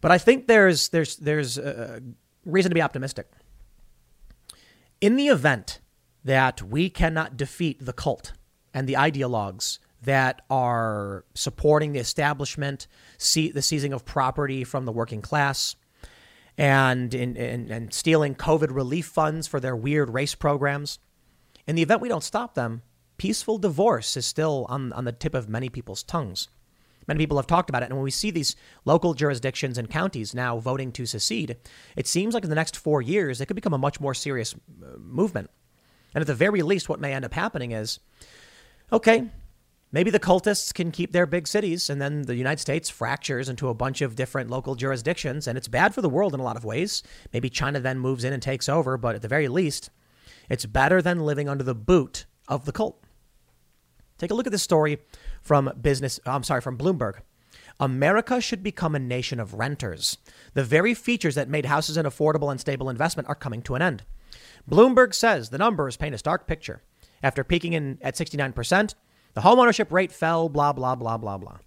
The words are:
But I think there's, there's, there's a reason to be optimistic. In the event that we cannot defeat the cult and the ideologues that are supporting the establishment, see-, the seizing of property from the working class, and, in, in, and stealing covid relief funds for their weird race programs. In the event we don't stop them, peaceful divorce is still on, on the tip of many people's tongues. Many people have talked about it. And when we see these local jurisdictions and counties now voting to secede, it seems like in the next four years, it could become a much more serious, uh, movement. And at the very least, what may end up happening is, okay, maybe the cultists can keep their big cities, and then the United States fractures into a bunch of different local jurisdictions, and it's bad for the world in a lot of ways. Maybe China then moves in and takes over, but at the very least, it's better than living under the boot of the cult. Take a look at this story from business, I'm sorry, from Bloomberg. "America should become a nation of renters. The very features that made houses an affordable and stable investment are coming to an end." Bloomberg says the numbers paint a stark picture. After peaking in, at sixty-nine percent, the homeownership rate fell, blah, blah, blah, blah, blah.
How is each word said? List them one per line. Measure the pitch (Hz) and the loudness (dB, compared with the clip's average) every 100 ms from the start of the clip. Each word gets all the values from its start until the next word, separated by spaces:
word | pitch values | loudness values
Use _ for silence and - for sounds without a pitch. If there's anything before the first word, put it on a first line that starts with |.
But | 160 | 6
I | 175 | 6
think | - 269 254 | 8 6 8
there's, | 220 190 156 - | 8 8 6 2
there's, | 170 151 - | 0 0 -2
there's | 147 151 135 120 | -2 0 -2 -4
a | 139 127 117 120 127 120 _ _ | -6 -8 -10 -10 -16 -18 _ _
reason | - 180 180 | -2 2 2
to | |
be | 170 | 2
optimistic. | 151 139 135 - - _ _ - - _ - _ _ _ - - _ - _ _ _ _ | 0 -2 -8 -8 -14 _ _ -20 -20 _ -20 _ _ _ -20 -20 _ -20 _ _ _ _
In | 202 254 | 2 4
the | 285 | 4
event | 208 143 123 - - _ _ _ _ | 4 4 0 -4 -16 _ _ _ _
that | 127 131 131 - | 0 2 2 0
we | 95 139 190 | -6 0 -2
cannot | - 165 160 160 120 | 2 0 2 -6 -6
defeat | 139 - 170 131 | -8 -4 -4 -4
the | 127 | -10
cult | - - 123 - - _ _ _ | -6 -4 -4 -8 -18 _ _ _
and | 135 131 | -6 -2
the | |
ideologues | 135 147 139 131 117 101 98 - - _ _ | 2 2 0 -2 -2 -4 -6 -6 -8 _ _
that | 120 135 131 127 _ | 0 2 2 -2 _
are | 139 123 120 113 104 101 98 - | 0 2 0 0 -2 -6 -8 -12
supporting | - - - 151 151 151 | -8 -6 0 4 4 2
the | 143 | -4
establishment, | 113 - 147 143 143 - 143 139 - _ - - | -4 -2 -2 -2 -6 -6 -6 -8 -14 _ -20 -4
see-, | - - 160 | 0 2 0
the | 139 | 0
seizing | - 156 143 | -2 -2 -2
of | 131 | -6
property | - - 131 131 139 135 | -6 0 0 0 -4 -4
from | 123 139 | -6 -6
the | 127 | -4
working | 113 117 110 | -4 -4 -6
class, | - 151 139 135 - - _ _ - - - - _ - | -4 0 0 0 -4 -6 _ _ -20 -20 -20 -20 _ 0
and, | 143 135 131 127 123 | 4 6 4 2 -2
in, | 127 123 117 | -4 -4 -4
in, | 120 120 110 | -6 -6 -6
and | 110 113 | -8 -8
stealing | - - 160 147 | -2 4 4 4
covid | 131 - 160 151 | 0 2 2 2
relief | 131 127 156 160 | 0 -2 -2 -2
funds | - 156 156 151 | 0 0 0 -4
for | 147 | -4
their | 127 | -4
weird | 123 123 151 135 | -4 0 0 0
race | 117 143 | 0 -4
programs. | - 151 143 143 143 147 - _ _ _ _ _ - - | -2 0 2 0 -2 -6 -12 _ _ _ _ _ -18 -4
In | |
the | 165 | 0
event | 160 220 | 4 2
we | 240 | 2
don't | 185 | -4
stop | - 208 240 | -2 -4 -4
them, | - 120 113 - _ _ _ | -4 -4 -6 -12 _ _ _
peaceful | 190 220 - 220 | -4 -2 -2 0
divorce | 190 147 214 143 110 - | 0 4 4 4 -2 -4
is | 117 | -4
still | - 156 139 120 | -2 0 0 -2
on, | 131 131 | -4 -4
on | - | -6
the | 151 | -6
tip | 120 - | -4 -4
of | 131 107 | -4 -4
many | 110 127 | -6 -6
people's | 123 113 98 | -8 -12 -12
tongues. | - 170 120 87 - _ _ _ _ _ - | -6 -4 -4 -8 -10 _ _ _ _ _ -4
Many | 151 | -2
people | 156 143 | 0 0
have | 131 | 2
talked | 170 180 | 2 2
about | 127 | -4
it. | 123 | -4
And | 131 | -4
when | |
we | 135 | -4
see | - - | -2 -2
these | 165 139 - - - | -2 -4 -6 -16 -8
local | - 165 175 | 2 4 4
jurisdictions | 135 147 131 131 - 139 123 | 2 0 0 -4 -4 -6 -4
and | 113 | -4
counties | - 185 135 104 | -4 -4 -4 -8
now | 123 123 117 | -4 -4 -4
voting | 117 131 131 | -4 -4 -6
to | 117 117 | -8 -6
secede, | 107 - 226 160 117 - - - - | -4 -2 -2 -4 -8 -14 -20 -14 -8
it | - | -2
seems | 175 208 | 0 0
like | 233 | -2
in | 190 | 0
the | 151 | -2
next | 160 - | -2 -4
four | - 151 | 0 0
years, | 120 196 160 120 | 2 0 0 -4
it | 139 | -4
could | 202 | -4
become | 208 | -2
a | 143 | 0
much | 143 - | 0 -2
more | 139 | -6
serious, | 131 147 131 110 | -4 -4 -4 -6
uh, | - _ - 73 62 | -8 _ -20 -20 -18
movement. | - 127 202 165 - _ _ _ _ _ _ | -8 0 0 0 -8 _ _ _ _ _ _
And | - | -4
at | 147 | -2
the | |
very | 123 180 208 | 2 2 4
least, | 156 196 - | 2 0 0
what | 156 | -4
may | 143 | -4
end | 135 | -6
up | 127 | -6
happening | - 208 170 123 | -4 -4 -4 -6
is, | 110 110 - _ _ - - - - - _ _ | -6 -6 -8 _ _ -20 -20 -20 -20 -20 _ _
okay, | 226 226 226 233 - - _ _ _ _ | 4 6 4 2 -12 -20 _ _ _ _
maybe | 143 185 | 0 2
the | 202 | 2
cultists | - 185 214 202 - | 4 4 4 -2 -4
can | - 170 | -4 -6
keep | 160 175 | -4 -2
their | 175 175 | 0 2
big | 175 151 | 0 -2
cities, | 208 208 170 - | -2 -2 -2 -4
and | 143 | -4
then | 143 147 | -4 -4
the | 131 123 | -4 -2
United | 127 151 | -2 -4
States | - 151 - | -2 -4 -4
fractures | - 113 143 - 127 131 | -6 -4 -4 -4 -6 -6
into | 127 135 | -6 -4
a | |
bunch | 113 131 135 | -2 -4 -2
of | 139 | -4
different | 110 131 139 117 | -4 -4 -4 -6
local | 127 127 | -6 -6
jurisdictions, | 131 135 131 117 175 147 139 135 | -4 -4 -2 -4 -4 -4 -6 -6
and | 123 | -6
it's | - | -4
bad | 120 190 | 2 2
for | 202 | 2
the | 185 | 0
world | 135 202 | 2 0
in | 135 | 0
a | |
lot | 127 107 | -4 -4
of | |
ways. | 110 113 196 - - - - | -4 -4 -2 -4 -10 -20 -6
Maybe | 123 127 | -4 -4
China | - 123 143 | -2 -2 -2
then | 127 131 | -2 -2
moves | 127 131 | -2 0
in | 123 | -2
and | 135 | -2
takes | 135 135 - | -2 -2 0
over, | 151 135 131 | 0 2 0
but | 120 | -2
at | 107 | -2
the | 110 | 0
very | 139 143 | 0 2
least, | 139 175 139 - _ _ _ - - - | 2 0 -2 -10 _ _ _ -20 -20 -4
it's | - 110 | -4 0
better | 113 139 185 | 2 6 6
than | 170 175 | 4 0
living | 151 143 143 | 0 0 -2
under | 139 | -2
the | 127 | -2
boot | 117 107 180 131 - - _ - | -2 6 6 6 -6 -16 _ -6
of | 139 | -6
the | 143 | -4
cult. | - 220 - _ _ _ _ _ _ _ _ _ _ _ _ | -4 -4 -4 _ _ _ _ _ _ _ _ _ _ _ _
Take | 175 | -2
a | |
look | 220 254 | -2 0
at | |
this | 196 | -2
story | - 165 151 143 _ - - - | 2 4 4 0 _ -16 -12 -12
from | - 147 135 - | 2 4 4 -2
business, | 123 135 135 - | 0 0 -2 -6
I'm | - 135 | -4 -4
sorry, | 120 131 | 0 -2
from | 127 123 | -2 -2
Bloomberg. | 151 175 110 95 - _ _ - - - | 0 0 -2 -6 -18 _ _ -20 -20 -4
"America | 135 131 139 208 226 254 | -2 2 4 2 2 -2
should | - 196 | -2 -4
become | 196 - 170 | -6 -4 -2
a | 151 | -2
nation | 127 123 120 123 | -2 -4 -4 -6
of | 104 | -6
renters. | 104 120 143 113 80 - - - - - | -4 -4 -4 -6 -4 -6 -6 -12 -20 -8
The | - | -4
very | 127 147 202 | 2 4 4
features | 233 - 240 170 | 0 -2 0 0
that | 139 127 | -2 -2
made | 151 139 | -2 0
houses | 147 156 156 | 0 0 -2
an | 151 | -2
affordable | - 151 156 143 | 0 2 2 -2
and | 135 | -4
stable | - 135 131 | -4 -4 -4
investment | 120 160 - - | -2 -2 -2 -6
are | |
coming | 143 139 113 | -6 -6 -8
to | - | -4
an | 127 | 0
end." | 175 113 - - - - - - - | 0 -2 -10 -18 -18 -20 -20 -20 2
Bloomberg | 147 254 254 247 | 8 8 8 4
says | - 233 180 110 | 4 2 2 -2
the | 135 | 0
numbers | 214 190 139 - | 0 0 -4 -4
paint | 151 | -6
a | 117 | -4
stark | - 180 - | -2 -4 -4
picture. | 160 - - _ _ - _ | -8 -8 -14 _ _ -20 _
After | 139 - | -2 -2
peaking | 135 175 170 | 0 0 0
in, | 165 143 135 | -2 -4 -6
at | 139 - | -6 -6
sixty-nine | 165 147 139 | -6 -2 -4
percent, | 123 117 185 214 - _ _ _ | -4 2 2 2 -4 _ _ _
the | - | 4
homeownership | 165 240 240 220 214 | 8 10 8 6 2
rate | 170 185 | 2 0
fell, | - 160 165 165 | -2 0 2 0
blah, | 147 143 | 2 2
blah, | 135 127 | 2 -2
blah, | 127 117 113 | -2 -2 -4
blah, | 110 98 | -6 -8
blah. | 92 90 | -10 -18